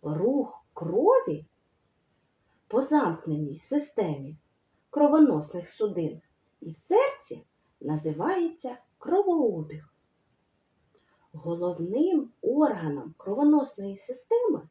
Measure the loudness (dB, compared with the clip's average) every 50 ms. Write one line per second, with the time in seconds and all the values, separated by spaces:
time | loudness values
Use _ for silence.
0 | _ -4 -4 0 0 0 2 0 -2 -4 -6 -20 _ _ _ -10 -8 -2 0 2
1 | 4 6 4 4 2 0 -6 -8 -8 _ _ _ _ _ _ _ _ _ _ _
2 | _ _ _ _ _ _ _ _ _ _ _ _ _ _ -2 -2 0 4 2 2
3 | 2 2 -2 -4 -4 -6 -4 -4 -4 -6 -8 -12 -8 -2 -2 -2 -2 -4 -4 -4
4 | -2 -2 -4 -6 -8 -14 -16 -18 _ _ _ _ _ _ _ _ _ _ 0 4
5 | 4 6 8 8 6 6 6 0 -4 -6 -10 -12 -12 -12 -6 -4 -4 -2 -2 -2
6 | -4 -4 -6 -10 _ _ _ _ _ _ _ _ -16 -16 -16 -16 _ _ 2 2
7 | 2 2 -2 -6 -14 -16 -16 -16 -16 _ _ _ _ _ _ _ -6 -4 -4 -4
8 | -4 -4 -4 -2 -2 -2 -2 -2 -2 -4 -6 -8 -12 -12 -12 -12 _ _ _ _
9 | -6 -2 0 2 2 2 2 2 2 0 0 -2 -8 -10 -12 -18 -18 _ _ _
10 | _ _ _ _ _ _ _ _ _ _ _ _ _ _ _ _ _ _ _ _
11 | _ _ _ _ _ _ _ -12 -8 -8 -6 -2 -2 -4 -2 -4 -6 -4 0 2
12 | 2 2 2 0 -2 -4 _ _ -4 -2 2 2 2 2 2 -2 -4 -6 -6 -6
13 | -8 -12 -16 _ -8 -6 -2 2 4 6 6 4 2 0 -8 -10 -10 -10 -10 -12
14 | -12 -14 -14 -14 -4 _ 0 2 2 2 -2 -2 -4 -12